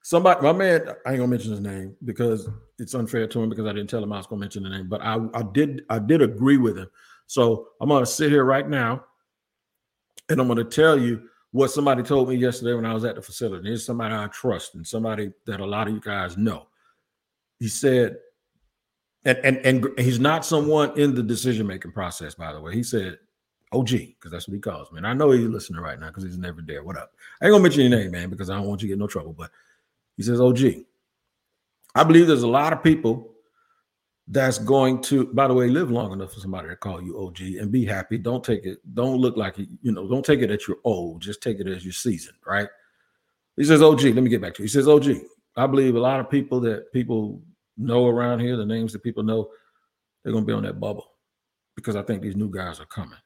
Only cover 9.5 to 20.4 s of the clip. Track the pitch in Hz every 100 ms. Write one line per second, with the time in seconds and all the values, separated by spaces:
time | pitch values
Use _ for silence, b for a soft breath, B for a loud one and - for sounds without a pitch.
9.5 | _ _ _ _ _ _ - - 151 127
10.5 | 117 117 - 160 147 120 113 b b b
11.5 | 127 135 151 143 123 117 143 127 127 123
12.5 | 120 120 120 113 110 117 - - - 117
13.5 | 92 98 117 120 120 110 110 104 - 131
14.5 | 90 - 85 82 113 113 107 101 - -
15.5 | 101 98 104 104 107 104 101 90 90 110
16.5 | 90 _ _ _ _ _ _ _ _ _
17.5 | _ 110 - 139 127 113 - _ _ _
18.5 | _ _ _ _ _ _ _ 135 127 135
19.5 | 131 131 127 110 - 123 120 143 165